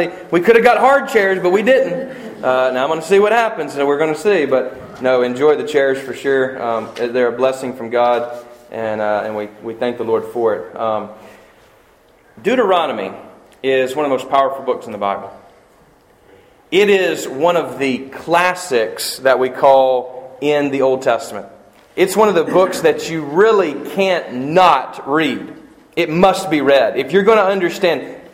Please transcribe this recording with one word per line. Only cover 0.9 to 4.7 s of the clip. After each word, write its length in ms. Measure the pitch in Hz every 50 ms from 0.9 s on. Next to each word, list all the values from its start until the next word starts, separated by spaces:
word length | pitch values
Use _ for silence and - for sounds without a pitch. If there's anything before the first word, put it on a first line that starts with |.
| 277 277 233 202
chairs, 280 | - 220 196 190 190 185
but 120 | 165 180
we 120 | 180 214
didn't. 600 | 208 247 262 254 - 175 175 - - - - - - - -
Uh, 340 | - - 127 127 131 131 131
now 140 | 127 127 131
I'm 60 | 147
gonna 100 | 160 160
see 180 | 160 160 196 196
what 140 | 208 208
happens, 440 | 214 240 226 - - - 151 143 139
and 120 | 139 143 143
we're 100 | 143 143
gonna 160 | 160 156 151
see. 300 | 151 - 208 202 - 143
But 560 | 131 131 127 123 -